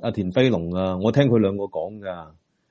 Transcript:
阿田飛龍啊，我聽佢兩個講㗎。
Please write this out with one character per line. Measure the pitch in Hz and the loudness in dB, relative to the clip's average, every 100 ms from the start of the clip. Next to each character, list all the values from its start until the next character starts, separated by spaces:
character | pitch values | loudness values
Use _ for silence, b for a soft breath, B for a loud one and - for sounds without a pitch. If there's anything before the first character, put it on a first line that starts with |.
阿 | 117 | -6
田 | 113 92 | -4 -2
飛 | 107 127 | 2 2
龍 | 101 85 | 2 -2
啊， | 90 95 92 | -2 -2 0
我 | 107 | 2
聽 | 127 139 | 4 4
佢 | 117 | 4
兩 | 98 101 | 2 0
個 | |
講 | 98 80 87 107 | -6 -6 -8 -10
㗎。 | 98 87 78 80 _ _ _ | -12 -12 -14 -20 _ _ _